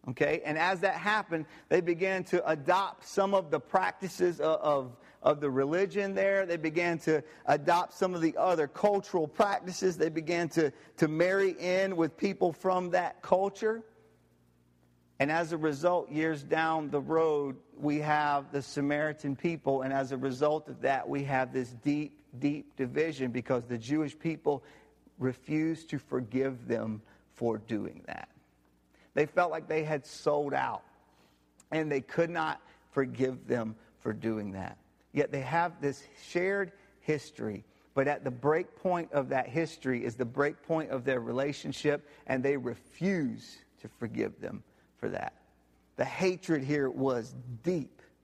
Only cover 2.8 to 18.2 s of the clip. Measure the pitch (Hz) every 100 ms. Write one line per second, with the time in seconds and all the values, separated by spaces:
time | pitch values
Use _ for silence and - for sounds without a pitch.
2.8 | 196 - - - 196 196 160 151 - 190
3.8 | 185 - 190 - 180 165 160 156 151 143
4.8 | 127 117 - - - 147 143 131 139 170
5.8 | 196 185 196 196 196 196 185 170 160 156
6.8 | 175 165 - 151 - - - 147 147 175
7.8 | - - 185 175 160 - 175 170 143 -
8.8 | 208 202 - 180 151 - 202 196 180 175
9.8 | 185 156 160 160 156 170 165 165 151 -
10.8 | - - 156 156 180 196 196 - 175 185
11.8 | 190 180 160 - 196 - 180 - 190 185
12.8 | 180 180 175 - - 185 196 196 220 226
13.8 | - _ _ _ _ _ _ _ _ _
14.8 | _ _ _ _ 139 165 165 165 156 139
15.8 | 170 180 - 147 160 151 135 160 160 160
16.8 | 151 143 135 160 160 147 143 131 - 143
17.8 | 147 147 151 151